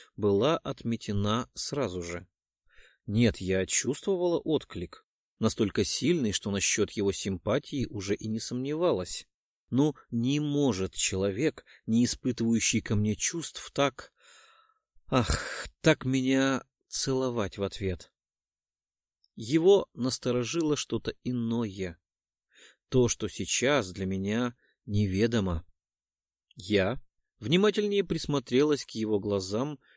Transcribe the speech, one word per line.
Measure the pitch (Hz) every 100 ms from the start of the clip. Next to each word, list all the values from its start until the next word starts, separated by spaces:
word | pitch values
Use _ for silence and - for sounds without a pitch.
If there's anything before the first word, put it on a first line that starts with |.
| - -
была | 101 98 131 160
отметена | 139 - 120 117 - 101 104 110 -
сразу | - - 143 113 90
же. | 85 87 87 _ _ _ _ - - _ -
Нет, | 104 120 -
я | 92 92 92
чувствовала | - - 139 - 190 175 170
отклик, | - 147 - - 87 - _ _ _ _
настолько | 110 - 104 -
сильный, | 101 - 127 175 113
что | 95 104
насчет | 98 - - 98
его | - 98
симпатии | - 104 92 - 127 - 143 117
уже | 104 95 -
и | 110
не | 110
сомневалась. | - 123 135 156 175 107 90 - - _ _ _ _
Ну, | 123 151 - -
не | 117 120 147
может | 151 143 139 95 95
человек, | - - 95 98 98 156 - - - -
не | 113 120
испытывающий | - 127 117 113 113 - 113
ко | - 104
мне | 107 104
чувств, | - 170 151 - -
так... | - 139 - - _ _ - - _ _ _ _ _ -
Ах, | 131 113 - - - - -
так | 165 156 127
меня | 131 131 135 135 131 - _ _
целовать | - - 131 131 120 98 -
в |
ответ. | 98 - 98 87 - _ _ _ _ _ _ _ _ _ _ _ _ -
Его | 110 160 170 202 -
насторожило | - 127 - 127 123 117 165 156 147
что-то | - 113 - -
иное, | - 123 117 117 113 98 92 82 _ _ _ _ _ _ - _ _
то, | 131 120
что | - 104
сейчас | - 98 - 120 143 95
для | 90 95
меня | 95 98 110 123 - _ _ -
неведомо. | 104 104 92 113 117 95 82 - _ _ _ _ _ _ _ _ -
Я | 101 104 92 131 - _ _ _
внимательнее | 110 175 208 214 208 202 180
присмотрелась | 160 - 143 - 123 151 143 -
к |
его | 117 107 104
глазам | 101 101 92 104 143 147 _